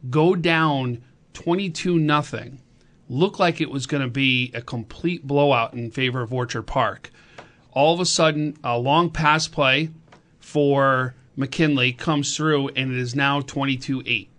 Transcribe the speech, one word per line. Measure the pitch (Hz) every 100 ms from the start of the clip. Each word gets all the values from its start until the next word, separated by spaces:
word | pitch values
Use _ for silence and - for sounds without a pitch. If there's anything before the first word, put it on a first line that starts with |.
| 127
Go | 123 165
down | 190 165 160 160 139 127 120 - _ _
twenty-two | - - 175 202 160 185 170
nothing. | 151 147 143 110 113 131 _ _ _ _ _
Looked | 127 190 208
like | 180 165
it | 151
was | 135
gonna | 123 143 131
be | 127 135 127 123
a | 120
complete | - 123 110 - 170 175 135
blowout | 143 143 127 113
in | 123 117
favor | 123 131 127
of | 117
Orchard | 127 123 120
Park. | - 135 113 95 - - - - - _ _
All | - 147
of | 170
a | 180
sudden, | - 160 151 151 143
a | 127 120
long | 123 156 175
pass | 160 156 156 156
play | - 135 135 156 - _ - _ _
for | - 151 143 139 135 131 127 127 - -
McKinley | 135 - 160 139 123
comes | 120 - 151 139
through, | - 156 147 139
and | 127 131
it | 127
is | 123
now | 131 139 143
twenty-two | 139 - 139 127 - 131 127
eight. | 120 95